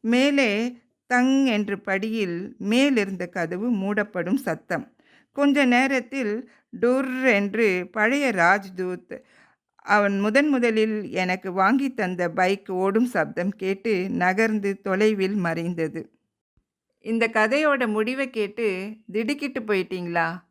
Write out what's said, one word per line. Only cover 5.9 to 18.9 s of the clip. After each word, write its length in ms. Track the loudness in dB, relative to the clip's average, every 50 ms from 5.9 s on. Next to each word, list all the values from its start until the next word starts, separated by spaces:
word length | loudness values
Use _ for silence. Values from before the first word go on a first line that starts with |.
| 0 -2 -2 -4 -6 -4 -2 -2 -4 -4 -8 -12 _ _ _ _ -6 0
டுர் 500 | 2 2 2 2 0 -2 -4 0 2 4
என்று 580 | 4 4 2 0 0 2 2 2 2 0 -2 -6
பழைய 400 | -2 0 0 2 2 2 0 0
ராஜ்தூத் 920 | 2 4 6 6 4 4 0 -8 -8 -6 -6 -6 -6 -8 -10 _ -16 -16 -16 _ _ _ _ _ _ _ _ _ _
அவன் 440 | _ _ 2 2 4 4 2 0 0
முதன் 280 | 0 2 2 2 2
முதலில் 640 | 4 2 2 2 2 2 2 2 0 0 -4 -6 -6
எனக்கு 400 | -4 -4 -2 -2 -2 -4 -4 -6
வாங்கி 420 | 0 2 2 4 4 2 0 -2 -4
தந்த 360 | -4 -4 -4 -2 -2 -4 -2
பைக் 420 | 0 0 2 2 0 -2 _ -6
ஓடும் 340 | -4 0 0 2 2 2 0
சப்தம் 440 | 2 0 -2 -2 -2 -2 -4 -4 -4
கேட்டு 600 | -4 -4 -4 -4 -4 -2 _ -2 0 0 -2 -2
நகர்ந்து 720 | -2 0 0 0 2 2 0 0 0 -2 -2 -4 -4 -4
தொலைவில் 540 | _ -4 0 2 2 2 2 0 -2 -2 0
மறைந்தது. 760 | -2 -2 -2 -2 -2 -4 -6 -4 -4 -4 -4 -4 -8 -12 -12 _ _ _ _ _ _ _ _ _ _ _ _ _ _ _ _ _ _
இந்த 280 | _ -4 0 0 0
கதையோட 600 | 0 2 2 2 2 2 2 2 2 2 2 0
முடிவை 420 | 0 0 0 0 -2 -2 -4 -6 -6
கேட்டு 640 | -2 -4 -4 -4 -4 -2 -2 -2 -2 -2 -6 -10